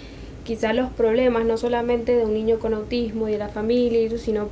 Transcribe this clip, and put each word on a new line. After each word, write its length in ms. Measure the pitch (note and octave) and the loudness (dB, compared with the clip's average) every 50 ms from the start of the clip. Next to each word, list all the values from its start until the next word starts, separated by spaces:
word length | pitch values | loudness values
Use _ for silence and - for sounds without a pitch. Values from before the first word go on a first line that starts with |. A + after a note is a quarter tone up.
| - - - - - - - - - | -16 -16 -16 -16 -16 -16 -16 -12 -8
quizás 300 | - A3+ A3 - A3 A3+ | -6 -4 -2 0 0 2
los 160 | B3 B3+ B3 - | 2 0 0 0
problemas, 520 | - A#3 A3 A3 B3 B3+ B3 A#3+ A3+ A3+ | 0 2 2 4 4 4 4 4 2 2
no 140 | A3+ A3+ A3+ | 2 0 0
solamente 580 | - A#3+ A#3+ A#3+ A#3 A#3+ A#3+ A#3 A3+ A#3+ A#3+ | 0 0 0 0 0 2 0 0 2 2 2
de 80 | A#3+ A3+ | 2 2
un 80 | G#3+ G#3+ | 2 0
niño 260 | A3 A3 A3 A3+ A3 | 0 2 2 0 0
con 140 | A3 A3 A3 | 0 -2 -2
autismo 560 | G#3+ G#3+ - B3 A#3+ A#3+ G#3+ G#3 A3 A3 G#3+ | -2 -4 -2 -2 -2 -2 -2 -2 -2 -2 -2
y 40 | G#3+ | -2
de 60 | G#3 | -2
la 100 | G#3 G#3 | -4 -4
familia, 500 | G#3 G#3+ G#3 A3+ A#3+ B3 B3 A#3+ A3+ A3+ A3+ | -6 -4 0 2 2 2 2 2 2 2 2
y 60 | A3 | 0
tú, 80 | A#3 | -2
sino 320 | A#3 - A#3 G#3+ G#3 G#3 G#3 | -4 -2 -2 -2 -2 -2 -4